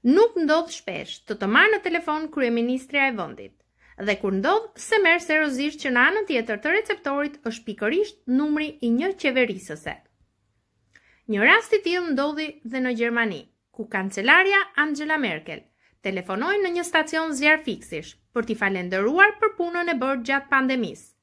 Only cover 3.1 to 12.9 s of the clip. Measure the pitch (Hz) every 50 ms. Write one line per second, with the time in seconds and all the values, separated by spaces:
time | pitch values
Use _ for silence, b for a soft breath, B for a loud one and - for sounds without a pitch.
3.1 | 240 202 170 147 117 - 101 98 _ _ _ _ b b b b b b 196 208
4.1 | 202 196 - 196 196 190 196 302 381 440 453 - _ - - - 453 427 392 330
5.1 | 339 349 339 - 311 311 311 294 262 254 285 302 311 302 - 277 247 240 254 302
6.1 | 381 440 403 - 302 233 226 226 214 208 - 294 349 427 440 - 403 - - 285
7.1 | 277 285 285 294 294 - _ 233 226 - - 226 202 - 208 214 269 381 415 415
8.1 | - _ _ 247 247 262 294 302 294 302 302 302 294 - - 233 233 247 320 381
9.1 | 381 - - 285 247 262 247 214 - 190 - - 151 156 - 156 - - _ _
10.1 | _ _ _ _ _ _ _ _ _ _ _ _ _ _ _ _ b b b b
11.1 | b b b - 214 196 214 285 370 453 453 - 440 403 403 339 349 359 349 330
12.1 | 277 254 285 302 302 302 311 294 294 - _ 226 247 262 254 254